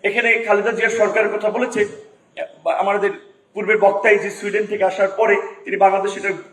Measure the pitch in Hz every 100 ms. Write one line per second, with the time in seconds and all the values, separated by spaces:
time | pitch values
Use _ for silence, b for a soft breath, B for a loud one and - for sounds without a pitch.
0 | 202 220 233 220 226 202 220 226 226 226
1 | 202 214 208 208 214 226 240 220 202 -
2 | - _ _ - - - 170 165 196 202
3 | 196 - - _ _ 202 190 208 196 196
4 | 226 208 196 - 202 208 208 208 190 190
5 | 196 - 214 196 - - - 190 196 196
6 | 196 - 392 165 -